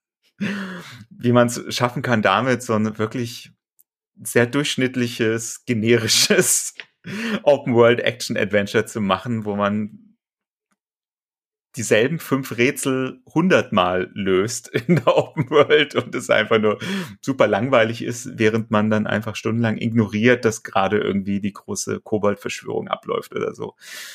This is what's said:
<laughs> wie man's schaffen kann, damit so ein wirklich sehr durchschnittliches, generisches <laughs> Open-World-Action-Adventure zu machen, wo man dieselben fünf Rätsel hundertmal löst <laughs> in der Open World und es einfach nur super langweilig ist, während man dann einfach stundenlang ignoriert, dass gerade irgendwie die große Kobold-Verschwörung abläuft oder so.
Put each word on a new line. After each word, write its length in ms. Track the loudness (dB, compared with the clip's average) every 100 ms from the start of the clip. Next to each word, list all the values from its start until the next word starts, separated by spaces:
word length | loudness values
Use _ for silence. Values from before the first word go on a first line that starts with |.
| _ _ _ -8
<laughs> 680 | -6 -6 -10 -12 -16 -20 -20
wie 220 | -4 2
man's 300 | 4 4 0 -6
schaffen 320 | -4 -2 -2
kann, 200 | -2 2
damit 400 | 2 2 2 0
so 100 | 0
ein 240 | 0 0 -2
wirklich 540 | -4 -4 -8 -10 -20 _ _ _ _ _ _ -16
sehr 240 | -2 2 2
durchschnittliches, 1200 | 0 -2 -2 -2 -2 -4 -2 -2 -2 -6 -10 -4
generisches 1080 | 0 4 4 4 2 4 4 4 0 -2 -12 -20 _
<laughs> 400 | -12 -8 -6 0
Open-World-Action-Adventure 1400 | 2 2 4 6 6 4 0 -4 -4 -4 0 0 2 0 -2
zu 160 | -2
machen, 440 | 0 0 -2 -6 -4
wo 100 | -2
man 540 | 0 -2 -6 -12 _ _ _ _ _ _ _ _ _ _ _ _ _ _ _ _ _ -6
dieselben 440 | 2 4 4 -2
fünf 380 | -2 -4 -2 0
Rätsel 640 | 0 0 -2 -2 -4 -8 _
hundertmal 840 | 0 4 2 2 2 2 0 -4
löst 540 | -4 0 2 0 -6 -6
<laughs> 200 | -4 2
in 100 | 2
der 180 | 2 0
Open 340 | 0 -4 0
World 460 | 4 4 4 2 -2
und 180 | -4 -4
es 140 | 0
einfach 300 | 2 4 2
nur 200 | 2 0 -4 -6 -8 -10
super 260 | -4 2 2
langweilig 560 | 2 2 2 2 -2
ist, 340 | -8 -8 -8 0
während 340 | 2 2 0
man 180 | 0 2
dann 180 | 0 0
einfach 280 | -2 -4 -6
stundenlang 420 | -4 0 0 0
ignoriert, 680 | 0 0 0 2 2 4 2
dass 180 | -2
gerade 340 | -4 -2 0 0
irgendwie 420 | 0 -2 -2 -4
die 140 | -4
große 460 | -8 -10 -8 -6 -8
Kobold-Verschwörung 840 | -4 0 0 -2 -6 -10 -8 -6 -4
abläuft 480 | -6 -4 -6 -6 -6
oder 180 | -6
so. 220 | -8 -12 -14 -20 -18 -18